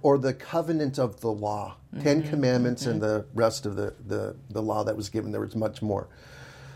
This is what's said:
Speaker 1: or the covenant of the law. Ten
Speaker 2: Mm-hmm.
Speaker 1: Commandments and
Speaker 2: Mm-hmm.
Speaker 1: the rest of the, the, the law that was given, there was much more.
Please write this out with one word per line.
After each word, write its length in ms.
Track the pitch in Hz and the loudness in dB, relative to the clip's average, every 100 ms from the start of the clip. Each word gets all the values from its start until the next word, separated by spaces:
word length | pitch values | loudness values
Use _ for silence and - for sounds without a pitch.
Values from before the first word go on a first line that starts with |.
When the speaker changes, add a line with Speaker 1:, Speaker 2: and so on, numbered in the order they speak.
Speaker 1:
or 160 | 151 143 | 4 6
the 160 | 131 | 4
covenant 640 | - - 170 165 160 147 139 | -2 -2 -2 0 0 0 0
of 220 | 123 101 | -2 -2
the 100 | 113 | -2
law. 440 | 107 104 104 95 - - - | -2 -2 -2 -6 -12 -14 -2
Ten 200 | 147 147 | 4 4
Speaker 2:
Mm-hmm. 80 | 151 | 4
Speaker 1:
Commandments 560 | 151 127 123 123 120 131 | 2 4 4 2 0 0
and 140 | 110 | 0
Speaker 2:
Mm-hmm. 100 | 107 107 | 2 0
Speaker 1:
the 80 | - | 0
rest 320 | 113 113 - 104 | 2 2 2 -4
of 100 | 101 | -2
the, 180 | 101 - 98 | -4 -6 -6
the, 300 | 104 101 - - | -4 -4 -6 -8
the 120 | 104 | -4
law 220 | 110 107 | 0 0
that 120 | 107 110 | 0 -2
was 120 | 98 | -4
given, 240 | 110 104 | -4 -4
there 80 | 104 | -4
was 160 | 104 110 | -4 -2
much 240 | 110 - | -4 -2
more. 260 | 107 98 - - - - - - - | -2 -2 -4 -14 -20 -20 -18 -18 -20